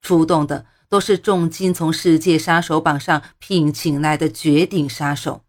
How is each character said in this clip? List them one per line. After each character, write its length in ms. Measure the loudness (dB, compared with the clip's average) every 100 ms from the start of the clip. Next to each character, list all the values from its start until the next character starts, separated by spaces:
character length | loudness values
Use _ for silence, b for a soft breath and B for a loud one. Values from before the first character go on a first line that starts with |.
出 240 | 2 2
动 220 | 4 2 0
的 200 | -6 b b b
都 120 | -2
是 180 | 0 0
重 320 | 2 0 0
金 240 | -2 -2
从 180 | 0 -2
世 280 | 0 2 2
界 180 | 4 0
杀 220 | 2 0
手 200 | 2 0
榜 200 | 0 -2
上 200 | -2 -4 B B
聘 320 | -4 0 0
请 280 | 0 -4 -2
来 160 | 0 0
的 120 | -2
绝 360 | -2 0 2
顶 240 | 2 0 -4
杀 240 | -4 -4
手。 300 | -4 -6 -10